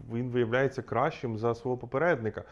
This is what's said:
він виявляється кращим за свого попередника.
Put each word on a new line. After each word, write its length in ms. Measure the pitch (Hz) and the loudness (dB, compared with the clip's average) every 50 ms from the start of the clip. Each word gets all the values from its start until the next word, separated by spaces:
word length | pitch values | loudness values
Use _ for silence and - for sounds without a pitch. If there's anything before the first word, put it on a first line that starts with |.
| 107 117 113 | -10 -6 -4
він 160 | 117 123 127 | -4 -2 0
виявляється 520 | 117 123 120 110 113 127 139 131 - - | 2 2 2 4 4 4 2 2 0 -2
кращим 560 | 113 - 107 113 131 160 156 - - 120 110 107 | -6 -2 0 2 2 0 0 -2 -6 -4 -4 0
за 180 | 110 120 117 | 0 0 0
свого 220 | 113 - 127 127 123 | 0 -2 -4 -4 -4
попередника. 640 | 123 117 - 135 151 175 170 127 110 110 - - - - | -4 -4 -2 2 4 4 2 2 0 -2 -4 -4 -10 -12